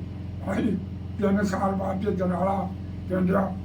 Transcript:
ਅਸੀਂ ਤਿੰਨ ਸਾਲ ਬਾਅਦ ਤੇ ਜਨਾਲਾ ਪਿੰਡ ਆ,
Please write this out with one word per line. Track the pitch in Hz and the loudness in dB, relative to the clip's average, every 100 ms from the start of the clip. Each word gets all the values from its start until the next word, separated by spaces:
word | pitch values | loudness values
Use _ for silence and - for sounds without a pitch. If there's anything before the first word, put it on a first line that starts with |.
| - - - - 185 | -6 -8 -8 -6 -2
ਅਸੀਂ | 202 - - - - - - | 0 2 0 -4 -8 -6 0
ਤਿੰਨ | 202 202 | 4 4
ਸਾਲ | 185 190 196 | 2 2 2
ਬਾਅਦ | 190 190 190 | 0 -2 -2
ਤੇ | 202 | 0
ਜਨਾਲਾ | 180 180 175 190 196 - - - - - | 0 2 2 2 2 -2 -4 -8 -8 -2
ਪਿੰਡ | 185 180 | 2 4
ਆ, | 196 - - | 4 2 -4